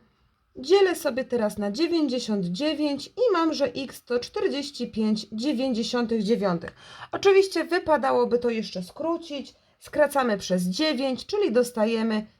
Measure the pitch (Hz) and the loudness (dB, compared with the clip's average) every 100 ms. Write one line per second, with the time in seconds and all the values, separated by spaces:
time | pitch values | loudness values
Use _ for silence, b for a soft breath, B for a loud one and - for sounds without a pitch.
0 | _ _ _ _ _ - 262 392 381 330 | _ _ _ _ _ -8 4 6 6 2
1 | 294 240 254 240 208 208 202 208 330 339 | -2 -2 -2 0 0 -2 -4 -2 0 2
2 | 294 247 - 208 175 180 302 294 294 277 | 0 -2 -2 -2 -2 -2 -2 0 -2 -2
3 | - - 494 359 330 262 277 - 269 - | -6 0 2 4 2 0 -2 -2 -10 -10
4 | - 240 240 415 392 269 277 - 240 214 | -4 -4 -4 -2 -2 -2 -6 -8 -8 -2
5 | 214 214 - 220 262 240 269 226 233 247 | 0 0 -4 -6 -2 0 0 -2 -2 -2
6 | 233 226 196 226 196 170 - - B B | 0 0 0 0 0 -2 -6 -16 B B
7 | B - 392 392 381 339 302 349 359 302 | B 0 4 6 4 2 0 0 2 2
8 | 262 254 240 240 240 226 - 185 180 - | 2 2 2 0 0 -2 -4 -8 -10 -6
9 | 320 330 - 285 - - b b - 285 | -4 -4 -4 -10 -12 -18 b b -4 2
10 | 285 285 247 202 - 185 180 185 311 254 | 2 4 0 0 0 -2 0 0 0 0
11 | 269 254 - 415 381 226 240 - 214 226 | -2 -4 -4 0 2 2 2 2 0 2
12 | 226 220 214 | 0 -2 -4